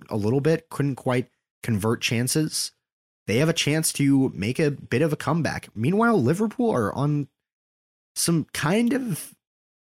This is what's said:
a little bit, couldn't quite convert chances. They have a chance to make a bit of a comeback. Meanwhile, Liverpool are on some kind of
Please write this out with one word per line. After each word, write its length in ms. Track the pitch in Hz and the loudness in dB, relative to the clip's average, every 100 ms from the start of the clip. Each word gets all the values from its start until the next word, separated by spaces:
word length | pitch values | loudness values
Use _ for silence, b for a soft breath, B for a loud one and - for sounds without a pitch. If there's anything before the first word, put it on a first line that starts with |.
| - | -6
a 60 | 110 | -4
little 240 | 104 135 | 0 0
bit, 260 | 143 160 - | 2 0 -2
couldn't 280 | - 143 127 | -4 -4 -2
quite 320 | 131 123 - _ _ _ | -2 -2 -2 _ _ _
convert 400 | - 107 110 117 | -2 0 0 -2
chances. 680 | - 117 127 156 156 - - _ _ _ _ _ - | 0 -2 0 0 -2 -4 -8 _ _ _ _ _ -2
They 120 | 110 | 2
have 100 | 160 | 2
a 60 | |
chance 380 | 165 - 156 156 | 2 0 0 0
to 360 | - 143 139 131 | 0 2 4 2
make 260 | - 98 131 | -2 -4 0
a 100 | 151 | 0
bit 300 | 139 - 117 | -2 -2 0
of 140 | 160 | 0
a 20 | 151 | 0
comeback. 540 | - 165 123 - - | -2 0 0 -4 -10
Meanwhile, 480 | - 120 196 233 214 | -4 0 2 4 4
Liverpool 480 | 117 175 220 - 233 | 4 2 0 0 0
are 240 | 127 101 | 2 0
on 340 | - 143 147 139 _ _ _ _ _ _ _ _ | 0 0 0 -4 _ _ _ _ _ _ _ _
some 300 | - - 165 - | -4 0 0 0
kind 400 | - 147 208 240 | -2 0 2 2
of 420 | 269 247 160 - - _ _ _ _ _ | 0 -2 -6 -8 -20 _ _ _ _ _